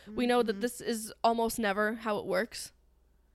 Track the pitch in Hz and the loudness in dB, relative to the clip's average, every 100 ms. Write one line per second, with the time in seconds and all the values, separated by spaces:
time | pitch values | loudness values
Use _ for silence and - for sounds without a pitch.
0 | - 214 240 247 226 202 240 - - 226 | -10 0 2 4 2 0 -4 -4 -6 -4
1 | 214 - 233 233 226 - 208 196 214 226 | -6 0 2 4 0 0 0 2 0 -2
2 | 226 208 160 180 233 - - - _ _ | -2 -2 0 0 0 -6 -14 -16 _ _
3 | _ _ _ | _ _ _